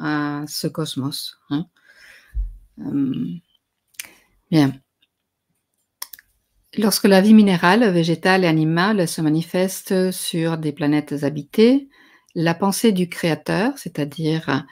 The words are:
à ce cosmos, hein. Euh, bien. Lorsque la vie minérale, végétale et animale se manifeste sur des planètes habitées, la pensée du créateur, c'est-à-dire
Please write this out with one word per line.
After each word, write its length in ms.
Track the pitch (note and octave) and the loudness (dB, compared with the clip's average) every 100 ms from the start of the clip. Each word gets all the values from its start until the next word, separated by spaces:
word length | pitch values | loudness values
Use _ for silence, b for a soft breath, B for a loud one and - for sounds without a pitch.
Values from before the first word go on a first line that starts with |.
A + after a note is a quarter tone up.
à 420 | D3+ D3+ D3 D3 D3 | -4 -4 -4 -6 -8
ce 200 | - D#3+ | -8 -8
cosmos, 720 | D3 D3+ - C3+ - - - - | -6 -8 -6 -8 -8 -14 -16 -8
hein. 180 | C#3+ F3+ B B B B B B B B - _ - | -6 -6 B B B B B B B B -10 _ -16
Euh, 480 | - C#3 C3+ D#3 E3 E3+ - _ _ _ _ - B B B _ _ | -6 -4 -2 -4 -6 -10 -16 _ _ _ _ -20 B B B _ _
bien. 220 | D#3+ C#3 C3 _ _ _ _ _ _ _ _ _ _ _ _ - - _ _ _ _ _ - | 2 2 0 _ _ _ _ _ _ _ _ _ _ _ _ -20 -20 _ _ _ _ _ -4
Lorsque 280 | G#3+ - G#3 | -2 2 4
la 160 | F#3+ | 6
vie 120 | G3+ | 8
minérale, 560 | A3 G3+ F3 F3 G#3 A#3+ | 8 8 4 4 4 4
végétale 520 | F3 E3 E3 F#3+ F#3+ | 2 0 0 2 2
et 40 | F3 | 2
animale 600 | D#3+ D#3 E3 F#3+ G#3+ E3+ | 2 0 0 0 0 -2
se 140 | - | -2
manifeste 880 | D#3 D#3 E3 F3+ F#3 - - F#3+ F#3 | 0 0 -2 -2 -2 -4 -4 -2 -2
sur 460 | F#3 - F3 E3 D#3+ | -4 -6 -4 -2 -2
des 140 | D#3 | -4
planètes 520 | D3 D3 D3+ D3 C#3+ | -4 0 0 -2 -4
habitées, 640 | C#3+ D3+ C#3+ - A3+ C4+ C#4 b b b b - | -4 -6 -4 2 4 4 -2 b b b b -4
la 180 | E3 | -2
pensée 380 | E3 G3 F#3+ A#3 | 0 -2 0 2
du 180 | F#3 F3 | 2 -2
créateur, 680 | - E3+ D3 - E3 A3+ C#4 | -4 -4 -2 -2 -2 -2 -4
c'est-à-dire 880 | - D#3+ D3 C#3 D#3 D#3+ D#3 C3+ b | -10 -8 -8 -4 -4 -4 -2 -4 b